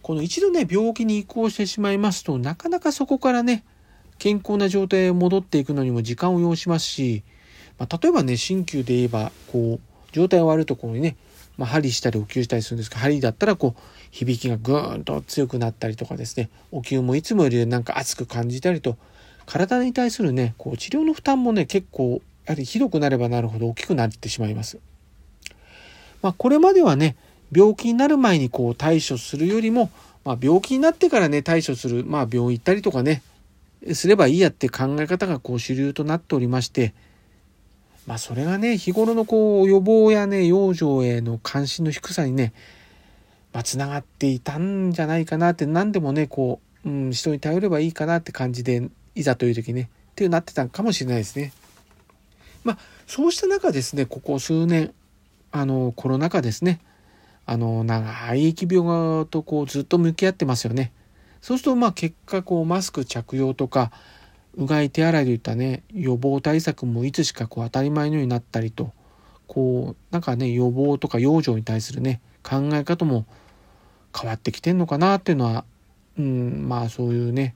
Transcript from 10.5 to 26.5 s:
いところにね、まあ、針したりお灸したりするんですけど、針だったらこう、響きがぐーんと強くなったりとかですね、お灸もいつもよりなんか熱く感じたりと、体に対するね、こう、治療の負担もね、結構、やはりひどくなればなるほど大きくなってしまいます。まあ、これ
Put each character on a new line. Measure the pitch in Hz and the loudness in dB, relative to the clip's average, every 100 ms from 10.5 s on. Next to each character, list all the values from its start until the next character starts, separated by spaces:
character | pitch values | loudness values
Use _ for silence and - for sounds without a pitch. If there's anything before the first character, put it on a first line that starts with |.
| 160 | 2
い | 156 | 0
と | 123 | -4
こ | 117 | -6
ろ | 113 | -2
に | |
ね、 | 160 - _ - - - | -4 -4 _ -20 -20 -10
ま | 123 | -2
あ、 | |
針 | 147 135 | 0 0
し | 117 | -2
た | 123 | -2
り | 110 | -2
お | |
灸 | 104 131 | -4 -4
し | 117 | -2
た | 117 | -4
り | |
す | 110 | -4
る | 117 | -8
ん | |
で | |
す | 107 | -8
け | 113 | -2
ど、 | |
針 | 135 147 | 0 0
だ | 123 | 0
っ | |
た | - 202 | 0 -2
ら | 208 | 0
こ | 131 - | -2 -4
う、 | - - - | -20 -20 -20
響 | - 123 117 | -6 -4 -2
き | 131 | -2
が | 113 | -4
ぐ | 113 147 | 0 0
ー | 120 - | -2 -8
ん | |
と | - 147 | -6 -8
強 | - - 131 | -6 -4 -2
く | 127 | -2
な | 117 | -4
っ | |
た | - 113 | -4 -8
り | 110 | -6
と | 117 | -10
か | 123 | -10
で | 113 | -8
す | - | -6
ね、 | 110 _ _ | -8 _ _
お | 156 | -12
灸 | 117 135 | -4 -2
も | 127 135 | 0 -2
い | |
つ | - 214 | 0 2
も | |
よ | 143 | 4
り | 120 117 | 2 0
な | 123 | -2
ん | |
か | 117 - | -4 -6
熱 | 127 - | -6 -8
く | 123 | -8
感 | 120 117 | -6 -6
じ | 127 | -2
た | 180 | -2
り | 165 | -2
と、 | 131 117 - - - - - | -4 -6 -14 -20 -20 -20 -8
体 | 147 185 247 | -4 0 0
に | 254 | 0
対 | 247 247 | 0 -2
す | 226 | 0
る | 180 | 0
ね、 | 127 120 - | 0 -2 -4
こ | - | -10
う、 | 117 | -10
治 | - | -4
療 | 285 | 0
の | 320 | 0
負 | 311 | 0
担 | - 269 | 0 2
も | 247 | 2
ね、 | 214 185 | 0 0
結 | 196 185 | -2 -4
構、 | - 127 123 - _ - | -4 -2 -2 -8 _ -8
や | |
は | 151 | -6
り | |
ひ | 127 226 | -4 -2
ど | 262 | 0
く | 160 | 2
な | 143 | 2
れ | 131 | 2
ば | 120 | 0
な | 120 | 0
る | 113 | -2
ほ | 110 | -2
ど | 117 | -4
大 | 113 | -4
き | |
く | - 160 | -4 0
な | 113 | 0
っ | |
て | - 113 | -4 -10
し | - | -4
ま | 110 | -4
い | 110 | -4
ま | |
す。 | 113 - - - _ - - _ - - - - - - - - | -8 -12 -20 -20 _ -20 -20 _ -20 -20 -20 -20 -20 -20 -20 -4
ま | 190 | -4
あ、 | |
こ | 175 | 0
れ | 254 | 4